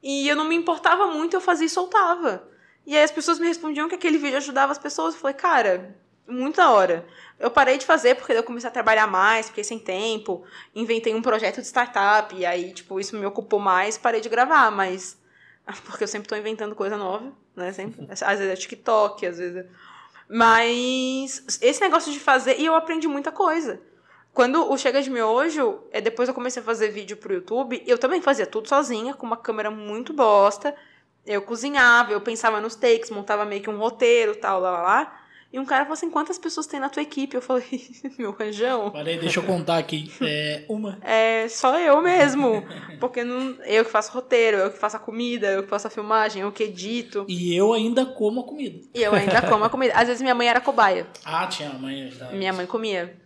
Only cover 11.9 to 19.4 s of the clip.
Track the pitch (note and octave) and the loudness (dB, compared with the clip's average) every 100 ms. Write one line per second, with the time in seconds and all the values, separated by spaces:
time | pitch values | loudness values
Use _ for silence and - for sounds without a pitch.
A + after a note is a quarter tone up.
11.9 | G#3 G3 G#3+ G#3 F#3 F3 F3 F3+ - - | 2 4 4 2 -4 -2 -2 -6 -12 -10
12.9 | F#3+ G3 G#3+ G3+ G3+ G3+ G#3 G3+ F3+ G3+ | -8 -8 -6 -6 -6 -2 0 2 2 0
13.9 | A3 B3 A3+ A3+ A3+ C4 D#4 A#3 G3+ F#3+ | -2 0 -2 -2 0 4 6 4 2 -2
14.9 | F#3 F#3 - _ _ _ _ - G3+ - | -4 -12 -20 _ _ _ _ -18 -18 -16
15.9 | - G#3 G#3 G#3 G#3+ G#3+ A3 G#3+ G#3+ G3 | -8 -6 -6 -8 -8 -6 -6 -8 -6 -4
16.9 | G#3+ G3 G3+ B3+ - _ - F3+ F#3+ G3+ | -4 -4 -6 -8 -18 _ -10 -10 -8 -12
17.9 | A3+ D3 G3 - G3+ G3 F#3+ - A3+ - | -14 -14 -4 -2 0 -2 -4 -8 -8 0
18.9 | A3 G#3 - F3+ E3+ | 2 2 0 -8 -6